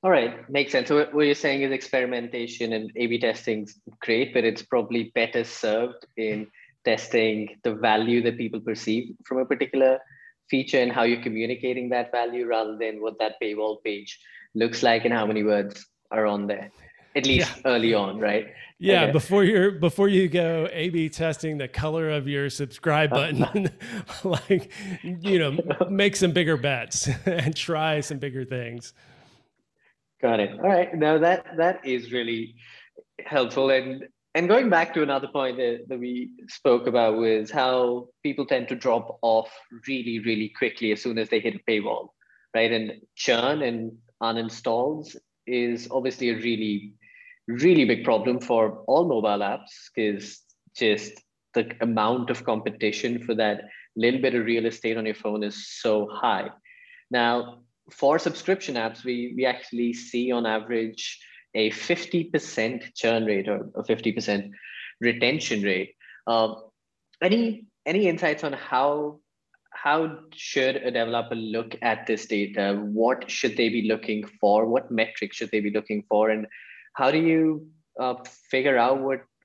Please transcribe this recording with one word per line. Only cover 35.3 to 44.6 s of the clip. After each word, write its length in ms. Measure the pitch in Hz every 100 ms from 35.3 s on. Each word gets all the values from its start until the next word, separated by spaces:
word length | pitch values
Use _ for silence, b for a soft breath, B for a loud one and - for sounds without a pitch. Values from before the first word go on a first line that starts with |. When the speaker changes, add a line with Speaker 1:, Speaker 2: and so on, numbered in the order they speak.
| 143 131 123
Speaker 1:
that, 280 | 123 120 -
that 100 | 131
we 320 | 123 123 127 - -
spoke 400 | - 143 120 123
about 300 | 120 113 110
was 340 | 113 110 107
how 560 | 151 127 127 123 120 123 _
people 220 | 147 131 135
tend 220 | 131 120
to 60 | 123
drop 440 | 131 117 113 -
off 280 | 117 113 110 - - 120 123
really, 320 | 131 117 117
really 300 | 107 110 107
quickly 420 | - 120 - 113
as 100 | 104
soon 160 | 127 113
as 100 | 110
they 100 | 113
hit 160 | 113 101
a 160 | -
paywall, 380 | 110 104 113 - _ b b b 113
right? 160 | 113
And 220 | 113 107 - _ -
churn 460 | - 117 123 151
and 300 | 135 117 113 113 _ _
uninstalls 920 | 113 113 113 -